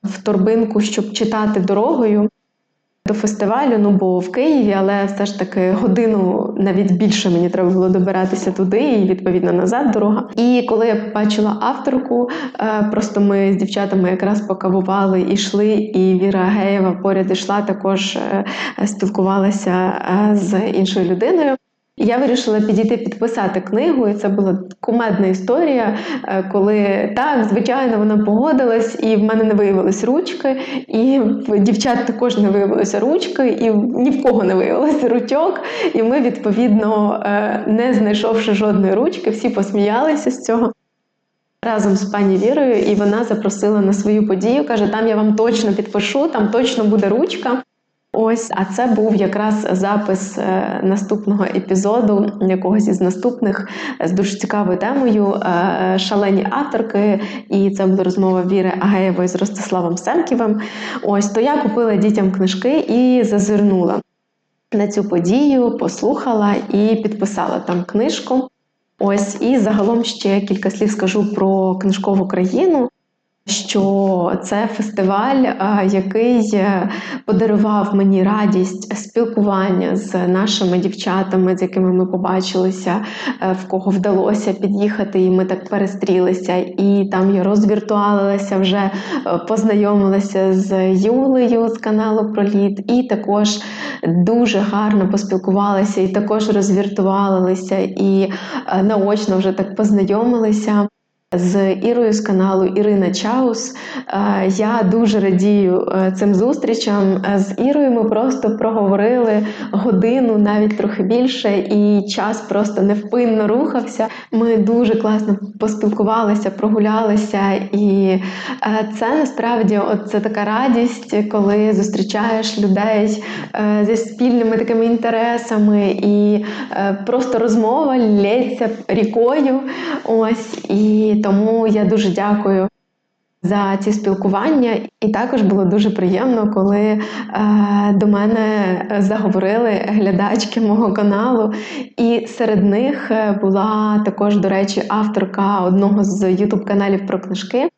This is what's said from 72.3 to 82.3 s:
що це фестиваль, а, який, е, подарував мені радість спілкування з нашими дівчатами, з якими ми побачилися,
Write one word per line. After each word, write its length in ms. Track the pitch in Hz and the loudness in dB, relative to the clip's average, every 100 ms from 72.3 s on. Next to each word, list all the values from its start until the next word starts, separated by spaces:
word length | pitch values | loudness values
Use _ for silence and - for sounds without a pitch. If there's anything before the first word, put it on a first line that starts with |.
| 180 185 247 370 294 247 - _ _ _ _ - | -2 0 0 2 2 0 -6 _ _ _ _ -8
що 840 | 208 - 208 196 196 196 180 175 185 | -8 -4 0 0 2 2 0 0 -2
це 240 | - 208 208 | -2 -2 -2
фестиваль, 720 | - 208 - 190 196 247 269 254 - | -4 -4 -2 0 0 0 2 0 0
а, 240 | 196 208 | 0 2
який, 680 | 190 190 190 214 233 247 214 | 2 0 0 2 2 2 2
е, 360 | 208 196 190 165 - - 269 - | 2 2 0 -2 -6 -10 -8 -2
подарував 720 | 190 220 208 214 208 202 196 | 2 2 2 2 0 0 2
мені 280 | 196 190 | 4 4
радість 760 | 196 214 202 190 185 - - 202 | 2 2 2 2 0 -4 -10 -10
спілкування 960 | - 226 226 214 202 190 196 185 180 190 | -6 -2 -2 0 0 0 0 0 -2 -4
з 320 | - 180 180 | -4 -2 0
нашими 500 | 185 214 - 185 180 | 0 0 0 0 0
дівчатами, 800 | 190 - 202 190 190 190 185 180 | -2 -4 -4 -2 0 0 0 0
з 40 | |
якими 320 | 185 190 185 | -2 0 2
ми 120 | 185 185 | 2 0
побачилися, 1000 | 185 185 | -2 -2